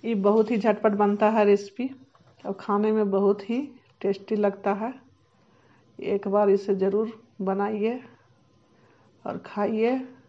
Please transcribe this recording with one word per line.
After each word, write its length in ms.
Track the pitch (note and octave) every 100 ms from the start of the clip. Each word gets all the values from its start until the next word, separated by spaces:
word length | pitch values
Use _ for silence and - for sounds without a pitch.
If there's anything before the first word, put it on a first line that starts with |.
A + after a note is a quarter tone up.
ये 120 | A3+ A3+
बहुत 340 | G3 G#3+ A3
ही 60 | A#3
झटपट 340 | A3 G#3+ A3+
बनता 360 | G3+ G#3 G#3 G#3+
है 160 | A3 G#3
रेसिपी 440 | G3+ G3+ - B3+ - - _ _ _
और 140 | - G3
खाने 320 | - G3+ G#3+
में 180 | G#3+ G#3
बहुत 380 | G3 G3+ G3+ -
ही 100 | A#3 D4 - _ _
टेस्टी 340 | G3 G3 - G#3+
लगता 380 | G#3 G3 G#3 G3
है। 180 | A3 C4 _ _ _ _ _ _ _ _ _ -
एक 280 | - G3+ G3+
बार 220 | G3 G3+
इसे 260 | G3 G3 G3
ज़रूर 420 | G3 G3+ A3 - _ _
बनाइए 580 | F#3+ F#3+ G3+ G#3+ G#3+ B3+ B3+ - _ _ _ _ _ _ _ _ _ _ -
और 180 | - -
खाइए। 540 | - G#3 A3 A3+ C4 C4 -